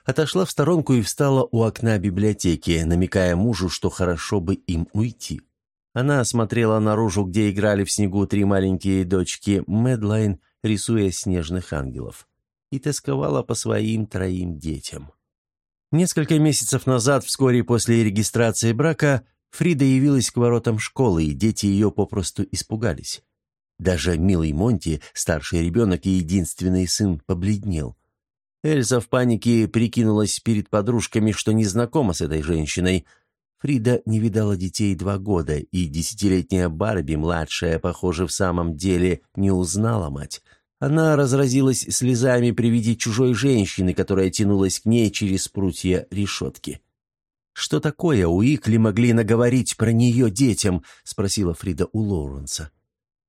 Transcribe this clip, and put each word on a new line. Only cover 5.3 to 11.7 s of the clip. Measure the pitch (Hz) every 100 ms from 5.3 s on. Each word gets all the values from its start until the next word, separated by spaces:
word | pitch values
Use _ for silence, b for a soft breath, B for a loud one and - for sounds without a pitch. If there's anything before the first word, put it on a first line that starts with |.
| 73 - _ _ _ _
Она | 117 135 143
смотрела | 117 120 107 113 113 110
наружу, | 107 107 113 95
где | 92 98 104
играли | 98 104 101
в | 98
снегу | - 101 98 98
три | 101
маленькие | 98 98 95 92 98 95 87
дочки | 95 90 - - 98 -
Мэдлайн, | 104 127 123 104 107 107 92 _ _
рисуя | 113 104 - 113 98
снежных | - 98 90 80 92 -